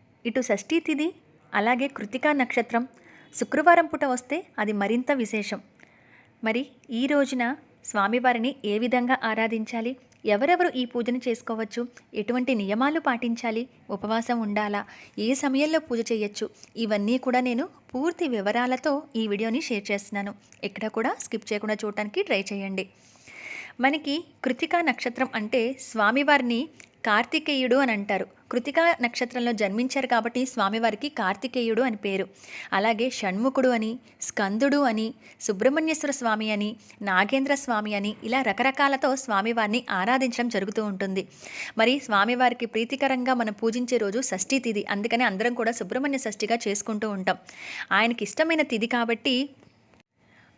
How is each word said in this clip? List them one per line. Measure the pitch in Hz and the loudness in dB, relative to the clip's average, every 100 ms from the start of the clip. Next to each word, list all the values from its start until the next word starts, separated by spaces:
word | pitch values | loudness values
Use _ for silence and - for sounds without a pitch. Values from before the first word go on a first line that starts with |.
| _ _ 240 | _ _ -4
ఇటు | 254 | -2
షష్ఠీ | 247 202 - 330 | 0 -2 0 0
తిథి, | 330 285 320 - _ _ _ | 0 0 -2 -4 _ _ _
అలాగే | 202 220 247 277 | 0 2 2 -2
కృతికా | - 208 247 302 | -4 -8 0 2
నక్షత్రం | 285 247 247 233 233 254 - - - - - | 2 2 0 0 -2 -2 -10 -20 -20 -16 -6
శుక్రవారం | 233 269 311 339 320 | 0 4 6 6 4
పూట | 302 277 | 0 0
వస్తే | 247 - 320 - - | 0 -2 -6 -4 -4
అది | 214 | -2
మరింత | 208 202 240 254 | 0 2 2 2
విశేషం. | 277 214 214 202 214 - _ - _ _ - _ _ | 0 0 -4 -4 -8 -10 _ -20 _ _ -20 _ _
మరి | 220 226 277 - - | -2 -2 -4 -12 -8
ఈ | 233 269 | -2 2
రోజున | 294 277 254 240 285 - _ - | 2 2 0 -2 -4 -12 _ -4
స్వామివారిని | 208 196 240 254 240 240 - 214 | 0 2 4 4 2 0 -2 -2
ఏ | 208 | 0
విధంగా | 240 247 240 254 | 2 2 2 0
ఆరాధించాలి, | 226 220 226 220 220 226 226 262 _ _ 214 | 0 0 0 -2 -4 -4 -4 -6 _ _ 0
ఎవరెవరు | 208 285 349 349 254 | 2 4 4 2 0
ఈ | 240 | -2
పూజను | 240 233 247 247 | -2 -2 -2 -2
చేసుకోవచ్చు, | 226 - 220 214 233 240 - _ | -4 -4 -6 -4 -6 -8 -12 _
ఎటువంటి | - 208 247 254 233 | -6 -2 0 2 0
నియమాలు | 196 214 277 311 | 0 2 2 2
పాటించాలి, | 294 240 240 233 233 220 254 _ - | 0 0 -2 -2 -2 -4 -6 _ -10
ఉపవాసం | 196 208 226 233 240 | -6 -2 -2 0 -2
ఉండాలా, | 214 208 208 202 - - - - | 0 -2 -2 -4 -6 -16 -14 -4
ఏ | 220 | 0
సమయంలో | 269 285 269 302 320 | 0 0 2 2 0
పూజ | 320 233 226 | 0 -2 0
చేయొచ్చు, | 226 208 208 214 - - - | -2 -2 -4 -8 -8 -14 -6
ఇవన్నీ | 220 208 202 254 | -2 0 2 0
కూడా | 262 247 | 2 2
నేను | 254 240 370 - - 254 | 2 -2 -4 -10 -8 -2
పూర్తి | 320 330 320 | -2 0 -2
వివరాలతో | 226 196 233 247 254 311 285 302 226 | 0 0 0 0 0 0 -2 -2 -2
ఈ | 220 | -2
వీడియోని | 202 226 233 | 0 0 -2
షేర్ | - 208 202 | -2 -4 -2
చేస్తున్నాను. | 202 - 208 202 - _ - | -4 -4 -6 -6 -10 _ -10
ఎక్కడ | 208 196 220 | -10 -6 -4
కూడా | 226 247 480 | -2 -2 -2
స్కిప్ | - 226 - | -6 -8 -4
చేయకుండా | 208 214 | -4 -2
చూడటానికి | 214 214 208 208 359 | -4 -4 -4 -4 -2
ట్రై | 392 202 190 | 0 0 0
చేయండి. | 202 196 190 185 _ - - - - - - - - | -6 -4 -6 -8 _ -20 -20 -20 -18 -16 -14 -14 -2
మనకి | 262 302 294 302 - _ | 0 0 -2 -4 -6 _
కృతికా | 254 254 311 349 | -4 -2 0 2
నక్షత్రం | 330 - 247 240 254 226 | 0 0 -4 -2 -2 -4
అంటే | 214 254 226 | -2 0 0
స్వామివారిని | 269 - 220 208 254 285 285 247 233 320 - - _ 226 | -4 -6 2 4 4 4 4 4 -2 -4 -10 -20 _ 2
కార్తికేయుడు | 208 240 311 311 269 254 254 | 2 2 -2 0 0 4 4
అని | 262 | 4
అంటారు. | 208 202 190 190 - - | 0 0 -2 -2 -12 -6
కృతికా | 240 285 311 339 330 | -4 0 2 4 2
నక్షత్రంలో | 240 - 240 247 240 | -2 -2 -4 -2 -2
జన్మించారు | 220 202 208 262 277 262 | 0 0 0 -2 -2 0
కాబట్టి | 233 233 247 262 | 0 0 -2 -2
స్వామివారికి | 233 196 220 226 208 285 | 0 0 2 0 -2 -6
కార్తికేయుడు | - 185 202 254 254 226 220 | -2 -2 -2 -4 -2 0 2
అని | 262 214 | 0 -2
పేరు. | 202 190 190 - - - - | -2 -2 -4 -10 -18 -16 -2
అలాగే | 190 220 220 254 | 0 2 2 -2
షణ్ముఖుడు | - 196 190 262 262 254 | -2 -2 0 0 2 4
అని, | 233 220 247 - - | 2 -2 -6 -12 -12
స్కందుడు | - - 196 214 277 285 | -6 -2 -2 2 2 4
అని, | 262 220 220 - - - | 2 0 -2 -8 -20 -6
సుబ్రహ్మణ్యేశ్వర | - 196 247 302 320 311 294 | -4 0 2 2 0 0 -2
స్వామి | 277 233 214 214 | -2 0 0 0
అని, | 208 208 214 - - | -2 -2 -6 -16 -8
నాగేంద్ర | 202 185 208 269 277 277 | 2 4 4 2 2 0
స్వామి | 254 214 214 | 0 -2 0
అని, | 202 202 - | -2 -2 -4
ఇలా | 220 262 | -2 0
రకరకాలతో | 240 196 262 262 277 269 247 262 | 2 2 0 2 2 2 0 0
స్వామివారిని | - 196 220 233 208 233 - | 0 0 0 0 0 0 -2
ఆరాధించడం | 190 196 254 262 233 240 | 0 2 2 2 0 -2
జరుగుతూ | 202 196 214 208 | -2 -2 -2 -2
ఉంటుంది. | 190 196 190 196 - - - - - | -2 -2 -2 -6 -12 -16 -12 -6 2
మరి | 226 277 | 2 2
స్వామివారికి | 277 202 214 247 254 240 233 | 2 2 2 4 2 2 -2
ప్రీతికరంగా | 220 233 269 269 262 247 | -2 -2 0 0 2 0
మనం | 247 220 | 0 -2
పూజించే | 208 226 240 247 247 | -2 -2 0 0 0
రోజు | 202 220 | 2 -2
షష్ఠీ | 262 190 - 269 | -2 -4 0 0
తిథి, | 240 208 190 | 0 -2 -2
అందుకని | 202 220 233 | -2 0 2
అందరం | 240 190 233 | 2 2 0
కూడా | 240 220 | 0 -2
సుబ్రహ్మణ్య | 240 185 254 285 269 | -2 -4 -2 -2 -2
షష్ఠిగా | 220 202 214 233 208 | -4 -4 -2 0 0
చేసుకుంటూ | 202 - 208 214 | -2 -4 -4 -4
ఉంటాం. | 196 190 185 - - - - - | -2 -2 -2 -6 -18 -14 -12 0
ఆయనకి | 196 233 233 | 2 2 0
ఇష్టమైన | 202 - 320 320 | -2 0 2 2
తిథి | 302 226 233 | 0 0 0
కాబట్టి | 247 233 233 277 254 285 - - _ _ _ _ _ _ - _ | 0 0 0 0 0 -2 -8 -20 _ _ _ _ _ _ -20 _